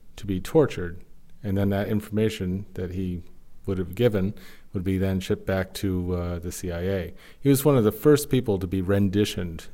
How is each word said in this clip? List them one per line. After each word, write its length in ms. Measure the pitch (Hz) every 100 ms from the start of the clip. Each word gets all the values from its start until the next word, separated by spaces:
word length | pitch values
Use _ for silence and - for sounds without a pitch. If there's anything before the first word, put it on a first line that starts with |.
| -
to 120 | - 101
be 120 | 92
tortured. 640 | - 160 135 - 87 85 - - - -
And 160 | 104 98
then 120 | 98
that 180 | 98 101
information 800 | 107 - 107 110 - 92 95 101
that 180 | - 90
he 300 | 90 92 87 - - - -
would 140 | - 92
have 180 | 87 90
given 380 | 120 104 95 - - - -
would 120 | 101
be 140 | 90 95
then 200 | 95 95
shipped 280 | - 104 -
back 260 | 95 92
to, 420 | - 98 92 90
uh, 240 | 90 87 87
the 140 | 87
C 180 | - 90
I 120 | 85
A. 300 | 90 98 90 - - -
He 80 | 139
was 160 | 135
one 120 | 151 135
of 60 |
the 80 | 107
first 380 | - 151 147 -
people 280 | 131 123 98
to 60 | 90
be 140 | 95
renditioned, 880 | 90 101 101 101 104 - 87 82 -